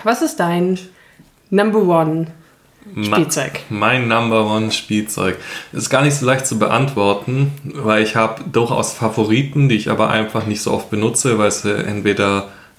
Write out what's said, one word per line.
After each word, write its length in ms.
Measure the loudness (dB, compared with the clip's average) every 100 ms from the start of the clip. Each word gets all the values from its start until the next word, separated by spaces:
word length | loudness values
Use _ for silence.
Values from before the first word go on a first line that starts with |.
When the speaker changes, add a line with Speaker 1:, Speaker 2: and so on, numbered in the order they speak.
Speaker 1:
was 160 | -2 0
ist 200 | -2 -2
dein 400 | -2 0 0 -2 -6 -20 _ _ _ _ -2
Number 280 | 2 4 4
One 440 | 4 4 2 0 -4 -10 -20 _ _ _ -12
Speaker 2:
Ma-, 260 | -6 0 2
Speaker 1:
Spielzeug? 420 | 0 -2 -6 -8 -8
Speaker 2:
mein 400 | -2 0 2 2
Number 360 | 2 2 2 2
One 260 | 0 0
Spielzeug. 640 | -4 -2 -2 -2 -2 -2 -4 -8 -14 -12
Ist 200 | -8 -2
gar 120 | 2
nicht 140 | 2 2
so 100 | 0
leicht 180 | 0 0
zu 100 | -2
beantworten, 960 | 0 0 0 0 0 0 -2 0 0 -2
weil 400 | -10 -4 0 2
ich 140 | 2 2
hab 360 | 0 -2 -2
durchaus 420 | 0 0 0 -4
Favoriten, 760 | -2 -2 0 2 2 2 2 4
die 80 | 2
ich 120 | 0
aber 220 | 0 0
einfach 360 | 0 -2 -2 -2
nicht 140 | -2
so 120 | -2
oft 180 | -2 -2
benutze, 480 | -2 0 0 2 2
weil 140 | 2
sie 200 | 0 -2
entweder 760 | -2 -2 -2 0 2 2 0 -4 -14 -20